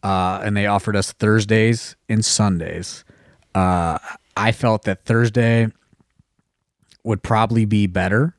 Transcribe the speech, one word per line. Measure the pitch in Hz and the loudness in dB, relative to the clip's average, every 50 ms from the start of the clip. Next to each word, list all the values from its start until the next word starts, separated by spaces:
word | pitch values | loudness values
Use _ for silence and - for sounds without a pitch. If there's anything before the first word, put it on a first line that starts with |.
Uh, | - 98 95 92 92 90 95 95 101 | -2 -2 -2 0 0 -2 -4 -4 -4
and | 107 104 | -4 -2
they | 101 101 | -2 0
offered | 104 101 98 - - 104 | 0 0 0 0 0 -2
us | 101 95 - | -2 -2 -2
Thursdays | - _ - 107 107 110 104 101 110 110 110 113 117 110 - - - _ _ _ | -6 _ 2 2 2 2 2 2 2 2 4 2 2 0 -4 -14 -20 _ _ _
and | 113 107 107 | -2 -2 0
Sundays. | - - - 107 101 95 85 80 80 78 85 90 - - - - _ - _ _ _ _ _ _ _ _ | 0 0 0 2 0 0 -2 -4 -6 -8 -10 -10 -12 -14 -18 -20 _ -20 _ _ _ _ _ _ _ _
Uh, | 95 92 92 90 90 85 82 78 76 - - - - _ _ _ | 0 2 2 2 0 0 -2 -4 -6 -8 -12 -18 -18 _ _ _
I | 95 104 113 110 | -2 -2 -2 -2
felt | - - 117 110 107 _ | 0 0 0 0 0 _
that | 107 95 - _ | -4 -6 -6 _
Thursday | - 117 117 120 117 107 123 120 113 117 117 113 110 - _ _ _ _ _ _ _ _ _ _ _ _ _ _ _ _ _ _ _ _ _ _ _ _ _ _ | -2 0 2 2 2 0 0 2 2 2 2 0 0 -4 _ _ _ _ _ _ _ _ _ _ _ _ _ _ _ _ _ _ _ _ _ _ _ _ _ _
would | 113 110 98 _ | -4 -4 -4 _
probably | - 113 107 113 110 113 113 110 | 0 0 2 2 2 2 0 2
be | 104 107 104 104 | 2 2 2 0
better | 98 90 92 90 92 101 110 143 165 - | 0 0 -2 -2 0 0 0 0 -2 -4